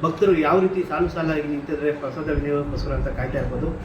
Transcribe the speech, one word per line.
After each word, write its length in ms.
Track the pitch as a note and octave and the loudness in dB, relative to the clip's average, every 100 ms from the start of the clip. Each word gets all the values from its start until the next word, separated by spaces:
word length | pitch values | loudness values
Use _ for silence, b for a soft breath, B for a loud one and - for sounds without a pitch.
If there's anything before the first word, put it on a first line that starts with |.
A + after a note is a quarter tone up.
ಭಕ್ತರು 340 | E3 D#3+ G3 E3 | -2 2 4 4
ಯಾವ 220 | D3+ F3+ | 4 4
ರೀತಿ 220 | F#3 F#3 E3+ | 4 2 -2
ಸಾಲು 200 | D3+ F3 | 0 0
ಸಾಲಾಗಿ 340 | F3 D#3+ D3+ | 0 0 0
ನಿಂತಿದ್ರೆ 500 | D3 C#3+ C#3 C#3+ D3 | 0 -4 -4 -2 0
ಪ್ರಸಾದ 360 | D3 - E3 D3+ | 0 -4 -6 -2
ವಿನಿಯೋಗಕ್ಕೋಸ್ಕರ 600 | D3 C#3+ C#3+ C#3+ C#3 D3+ | 0 0 0 0 -2 -2
ಅಂತ 160 | C3+ C#3 | -2 -2
ಕಾಯ್ತಾ 300 | C3 C3 C3+ | -2 -2 -2
ಇರ್ಬೋದು. 280 | B2 B2 - - | -2 -2 -4 -4